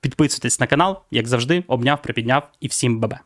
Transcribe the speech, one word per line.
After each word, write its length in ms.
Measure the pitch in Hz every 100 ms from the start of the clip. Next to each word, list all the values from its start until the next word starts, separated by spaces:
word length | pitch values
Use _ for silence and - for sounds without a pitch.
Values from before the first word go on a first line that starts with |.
підписуйтесь 580 | 135 - 147 - 123 -
на 80 | 123
канал. 320 | 139 180 190 _
Як 160 | - 117
завжди, 360 | 123 120 175 180
обняв, 340 | 127 120 147
припідняв 480 | - - 117 135 - _
і 80 | 131
всім 320 | - 127 113
бебе. 200 | 110 -